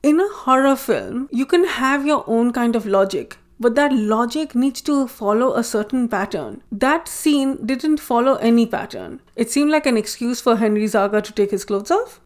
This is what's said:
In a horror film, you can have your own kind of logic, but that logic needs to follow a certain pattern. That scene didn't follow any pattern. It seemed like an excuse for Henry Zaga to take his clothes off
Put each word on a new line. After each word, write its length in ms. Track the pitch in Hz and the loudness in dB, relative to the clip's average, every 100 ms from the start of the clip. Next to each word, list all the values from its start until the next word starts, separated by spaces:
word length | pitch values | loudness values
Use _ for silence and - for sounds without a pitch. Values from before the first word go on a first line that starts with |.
In 180 | 285 311 | 4 2
a 80 | 403 | 0
horror 440 | 415 - 262 277 269 | -4 2 4 4 2
film, 520 | - 165 95 240 269 | 0 -2 -2 -8 -6
you 140 | 233 | -4
can 220 | 269 349 359 | 0 2 2
have 400 | - 262 277 277 | 0 0 0 0
your 180 | 294 - | 0 0
own 260 | 226 240 | 0 2
kind 220 | 240 240 | 2 0
of 120 | 233 208 | 0 0
logic, 500 | 196 196 185 120 - _ _ | 2 2 -2 -8 -16 _ _
but 140 | 233 | 0
that 180 | 233 285 | 2 2
logic 640 | 269 214 220 240 302 302 | 2 0 0 0 -2 -4
needs 260 | 240 269 240 | 0 -2 -2
to 240 | - 285 254 | -2 0 0
follow 480 | - 208 214 262 | -2 0 2 2
a 100 | 247 | 0
certain 440 | 233 220 208 262 240 | -2 -2 -2 -2 -2
pattern. 540 | 202 202 185 123 101 _ | -2 -4 -6 -8 -12 _
That 340 | 202 262 320 330 | -2 0 0 -4
scene 600 | - 311 285 269 269 220 | -4 0 2 0 -2 -4
didn't 320 | 262 311 302 | -2 0 -2
follow 380 | - 233 254 269 | 0 2 2 2
any 300 | 226 233 233 | 4 4 2
pattern. 540 | - - - 90 - _ | -2 -6 -10 -12 -16 _
It 160 | - 233 | -6 -2
seemed 220 | 277 294 | 0 2
like 120 | 311 | 2
an 140 | 294 226 | 2 0
excuse 420 | 214 - 240 240 | -2 -6 -6 -2
for 160 | - 226 | 0 2
Henry 300 | 220 208 214 | 2 0 0
Zaga 340 | 214 196 208 | 0 0 0
to 120 | 208 | -4
take 180 | - 202 | -2 0
his 160 | 202 - | -2 -4
clothes 240 | 202 208 | -6 0
off 300 | 370 494 - | -2 -2 -12